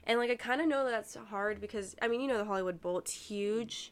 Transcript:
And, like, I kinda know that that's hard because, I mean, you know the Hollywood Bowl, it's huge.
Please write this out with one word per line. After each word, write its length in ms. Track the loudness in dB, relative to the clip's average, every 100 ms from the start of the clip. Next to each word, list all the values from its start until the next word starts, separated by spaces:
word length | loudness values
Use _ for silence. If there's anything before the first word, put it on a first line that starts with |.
| 2
And, 140 | 4
like, 100 | 4
I 60 | 0
kinda 280 | 2 4 4
know 180 | 4 2
that 60 |
that's 240 | 0 -4 -12
hard 440 | -6 -2 0 -2
because, 360 | -4 -6 -6 -2
I 60 | 0
mean, 140 | 2
you 60 | 2
know 100 | 2
the 80 | 2
Hollywood 340 | 0 0 -2
Bowl, 200 | -2 -2
it's 120 | -2
huge. 800 | -8 -6 -2 0 0 -2 -8 -10